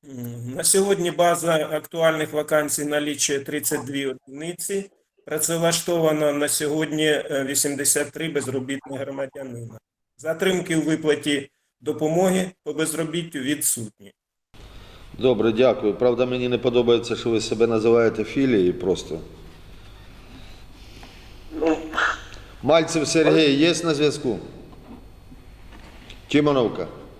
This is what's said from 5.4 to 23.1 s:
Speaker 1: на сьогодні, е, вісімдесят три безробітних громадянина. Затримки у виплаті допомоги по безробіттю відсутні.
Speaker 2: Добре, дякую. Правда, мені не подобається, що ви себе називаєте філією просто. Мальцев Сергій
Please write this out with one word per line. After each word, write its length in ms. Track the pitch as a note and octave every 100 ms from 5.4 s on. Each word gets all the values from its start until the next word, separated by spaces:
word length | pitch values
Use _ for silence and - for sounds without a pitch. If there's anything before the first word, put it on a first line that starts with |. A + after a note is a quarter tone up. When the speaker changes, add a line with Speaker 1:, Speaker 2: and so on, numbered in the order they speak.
| D#3 E3 E3+ E3 - E3+ D#3+ D3+ D3+
Speaker 1:
на 160 | C#3+ D3
сьогодні, 580 | - D3 D#3 D#3 D3+ D#3
е, 400 | D3 - C#3+ C3+
вісімдесят 640 | C#3 D3 C#3 C#3 D3 C#3+
три 180 | D3 D#3+
безробітних 720 | C#3+ B2 C3 B2+ C#3 - C3+
громадянина. 760 | C#3 C#3 C3+ C#3+ C3+ A#2 A2+ A2 _ _ _ _
Затримки 600 | D#3 D#3+ F#3+ F3+ E3+ D#3+
у 40 |
виплаті 680 | D3+ D#3 D#3 D3 D3+ C#3+ C#3 _ _ _
допомоги 680 | D3 D3+ D#3 E3 F#3 F#3 F#3 -
по 80 | -
безробіттю 640 | C#3+ D#3 - D#3+ E3+ E3 C#3+
відсутні. 760 | C3 D3 - - A2 _ G2 _ _ _ _ - - - - - - -
Speaker 2:
Добре, 340 | B2 A#2 A2+
дякую. 420 | A2 B2+ G#2+ G#2+
Правда, 320 | F#2+ B2 A#2+ B2+
мені 220 | B2+ B2
не 100 | A#2+
подобається, 580 | B2+ A#2+ A#2 A#2 A#2 G#2+
що 140 | A#2+
ви 100 | A2+
себе 260 | G#2+ A2 A#2
називаєте 580 | A2+ A2 A#2 A2+ G#2+
філією 500 | G#2+ C#3 C3+ A2 F2+ F2
просто. 420 | F2+ F2 - D#2+ - - - - - - - - - - - - - - - - - - - - - - - - D#3+ D#3 - - - - - - - -
Мальцев 460 | B2 D#3+ D#3+ D#3+
Сергій 420 | C#3+